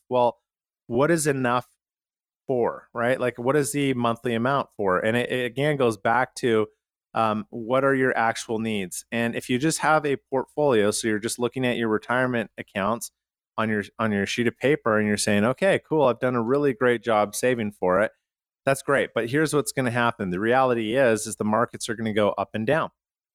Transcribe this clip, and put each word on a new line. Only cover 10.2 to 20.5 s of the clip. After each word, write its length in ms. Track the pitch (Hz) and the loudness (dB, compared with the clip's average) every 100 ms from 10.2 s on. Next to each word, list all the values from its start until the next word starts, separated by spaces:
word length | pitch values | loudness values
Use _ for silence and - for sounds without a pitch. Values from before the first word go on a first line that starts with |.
| - 131 - - 147 113 101 | -4 -6 -4 0 2 4 2
so 180 | - 113 | 0 -2
you're 100 | 107 | -2
just 200 | 110 - | -4 -4
looking 280 | 120 131 127 | -4 -2 -2
at 100 | 117 | 0
your 120 | 113 | 0
retirement 600 | 107 - 123 127 120 101 - | -2 0 -2 0 -2 -4 -10
accounts 540 | - 104 98 113 - _ _ _ _ - | -10 -4 -2 -4 -8 _ _ _ _ -4
on 100 | 110 | -2
your, 160 | 107 101 - | -2 -4 -4
on 120 | 110 | 0
your 120 | 101 | 0
sheet 220 | 98 - 117 | -2 -2 -2
of 100 | - | 0
paper 400 | 127 151 117 107 | 0 0 2 2
and 80 | 107 | 2
you're 120 | 101 | 0
saying, 260 | - 101 | 0 2
"Okay, 340 | 110 131 196 147 - | 2 0 0 0 0
cool, 180 | 156 | 2
I've 160 | 135 117 | 2 2
done 160 | 127 123 | -2 -2
a 60 | |
really 300 | 113 143 143 | 0 0 0
great 300 | 120 123 117 | 2 2 2
job 320 | 117 107 104 - | 2 2 2 0
saving 360 | 127 123 104 | 0 0 -4
for 280 | - 90 92 | -2 0 2
it," 120 | 110 _ _ _ _ _ | 0 _ _ _ _ _
that's 160 | - 139 | -2 -2
great. 300 | - 135 87 | 0 0 0
But 140 | 120 117 | -4 -2
here's 240 | 143 160 | 0 0
what's 200 | 147 - | 0 -2
gonna 180 | - 127 | -2 -2
happen. 400 | 120 120 - 98 | 0 0 0 -4
The 100 | 90 | -2
reality 560 | 110 | 2